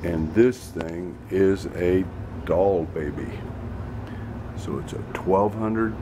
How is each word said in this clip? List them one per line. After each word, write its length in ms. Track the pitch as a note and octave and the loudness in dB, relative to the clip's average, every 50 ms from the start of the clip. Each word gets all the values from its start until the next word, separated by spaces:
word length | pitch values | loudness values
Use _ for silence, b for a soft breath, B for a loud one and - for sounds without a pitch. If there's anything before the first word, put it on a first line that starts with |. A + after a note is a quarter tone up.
| F#2 | -2
And 280 | F2+ E2+ D#2+ D#2+ D#2 E2+ | 0 0 0 0 2 6
this 340 | G#2 A#2 B2+ B2 - - - | 8 8 8 6 2 -8 -10
thing 500 | - - E2 E2 E2 E2+ F2+ F2+ - - - - | -6 -6 -6 -4 -4 -6 -6 -8 -8 -10 -10 -2
is 360 | F#2+ F#2 G2 F#2+ G2 F#2 F2 | 4 4 6 6 6 2 0
a 380 | E2+ - - F2+ F2+ F#2 F#2 F#2+ F#2 - - - - - - - | -6 -4 0 2 4 4 4 4 0 -4 -8 -10 -8 -8 -8 -2
doll 400 | - D#2+ E2+ F#2+ G2+ G2 F2 D#2+ E2 - | 0 2 4 4 4 4 2 0 -2 -4
baby. 340 | D#2+ D#2 D2 C#2+ - - - - - - - - - - - - - - - - - B B B B B B B - - - - | -4 -4 -4 -4 -6 -8 -8 -8 -8 -8 -8 -8 -8 -8 -8 -8 -8 -8 -8 -8 -10 B B B B B B B -10 -10 -10 -10
So 220 | - - - - C#2 | -8 -6 -6 -6 -6
it's 160 | - - C#2 | -6 -6 -8
a 80 | C2 - - - | -8 -8 -8 -8
twelve 420 | - - F2 F#2 F#2+ G2+ G#2 G2+ | -6 0 2 4 4 4 2 2
hundred 400 | A2 A2 G#2+ A2 A2 A2+ A2+ A2 G#2+ | 0 -2 0 2 2 0 0 -2 -6